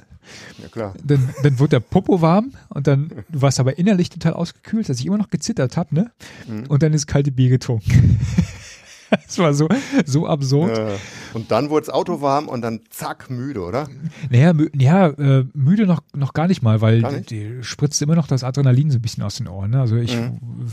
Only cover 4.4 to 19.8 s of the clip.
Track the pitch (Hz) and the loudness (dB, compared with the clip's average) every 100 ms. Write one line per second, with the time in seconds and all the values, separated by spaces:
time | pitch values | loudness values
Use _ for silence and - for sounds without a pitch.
4.4 | 170 - - 220 202 120 147 214 196 147 | -6 -10 -6 -4 -2 -4 -2 -2 -2 -4
5.4 | - 147 127 165 - 147 240 _ - - | -4 -2 -2 -2 -2 -2 -2 _ -20 -18
6.4 | - 107 135 139 156 151 - 139 143 127 | -10 -8 -2 2 2 2 0 0 0 2
7.4 | 127 127 - 113 - - - - - - | 4 2 0 -4 4 6 6 4 0 0
8.4 | - - - - - - - 208 - - | -2 -4 -20 -20 -20 -20 -2 -2 -2 0
9.4 | 160 147 156 254 269 269 151 143 - 151 | 2 2 2 0 0 0 2 0 0 -2
10.4 | 131 143 - 113 107 98 - - - 113 | 0 2 2 0 -2 -6 -10 -18 -12 -10
11.4 | - 113 147 151 147 151 180 160 143 143 | -2 0 2 0 0 -2 -2 -2 0 0
12.4 | - 123 117 110 _ - 151 156 - 123 | -2 -6 -6 -6 _ -12 -10 -10 -10 -10
13.4 | 135 120 87 120 147 127 160 - 139 123 | -8 -8 -6 -6 -6 -10 -12 -10 0 4
14.4 | 170 156 151 139 127 190 165 135 139 135 | 4 4 0 2 4 4 2 2 2 2
15.4 | 131 147 135 208 190 165 - 143 135 - | 0 0 2 2 2 0 -4 -6 -4 -2
16.4 | 175 180 113 107 110 113 120 139 - 107 | 0 2 2 4 4 4 2 -4 -8 -10
17.4 | 107 123 113 - 147 - 147 165 - 131 | -10 -10 -12 -4 -2 -2 0 0 2 -2
18.4 | 127 135 135 123 151 120 113 - 104 - | -2 0 4 4 2 0 -2 -6 -8 -8
19.4 | 113 95 98 131 | -10 -6 -2 0